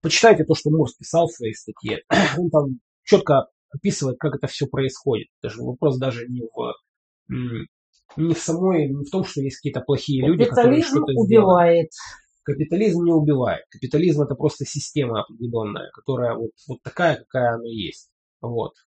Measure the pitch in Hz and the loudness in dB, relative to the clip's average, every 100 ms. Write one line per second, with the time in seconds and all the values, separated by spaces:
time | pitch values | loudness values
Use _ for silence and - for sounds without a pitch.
0 | 160 - 226 175 156 156 151 156 147 - | -2 4 6 6 4 0 2 2 0 -4
1 | - 165 165 - 113 110 - - - - | -2 0 0 -4 -10 -10 -16 -12 -8 -8
2 | _ 190 180 139 175 151 143 127 _ _ | _ 0 2 0 0 2 0 -6 _ _
3 | - 147 - 139 - _ _ 143 196 - | 2 4 4 0 0 _ _ -4 -4 -2
4 | 135 123 151 139 147 - 139 - 135 - | -4 -4 -6 -6 -8 -6 -4 -2 -4 -4
5 | - 110 - _ 120 110 123 127 160 127 | -4 -2 -6 _ -12 -8 -10 -2 -2 0
6 | 131 117 120 123 117 - 123 - _ _ | -4 -6 -10 -10 -10 -8 -10 -10 _ _
7 | _ _ _ 127 123 113 - _ _ _ | _ _ _ -8 -6 -8 -12 _ _ _
8 | _ - 165 156 - 165 190 175 139 143 | _ -4 -2 -2 -2 -2 0 0 0 -4
9 | 147 190 - - 135 - 147 127 135 139 | -6 -4 -4 -4 -6 -6 -6 -6 -2 -2
10 | - 135 131 175 240 247 240 294 330 285 | 0 0 2 4 4 6 6 4 2 0
11 | 302 240 202 220 196 180 170 170 160 - | 0 0 6 6 6 6 6 4 2 -8
12 | - - _ _ - 143 151 180 214 170 | -20 -20 _ _ -8 -4 -2 0 0 2
13 | 170 165 151 139 120 85 - - 123 151 | 2 4 4 2 0 -4 -8 -12 -2 2
14 | 175 147 147 143 147 - 135 147 - 156 | 2 2 0 0 -2 -2 -10 -8 -6 -4
15 | 123 110 - 113 120 117 107 101 - - | -2 -4 -8 -10 -6 -4 -4 -8 -12 -12
16 | - 127 120 113 113 _ - 123 - - | -6 -2 -2 -4 -8 _ -16 -14 -12 -2
17 | 175 135 _ 127 120 117 117 113 85 - | 0 0 _ -2 -2 -2 -8 -10 -10 -12
18 | _ _ _ _ 117 117 101 _ _ | _ _ _ _ -8 -8 -8 _ _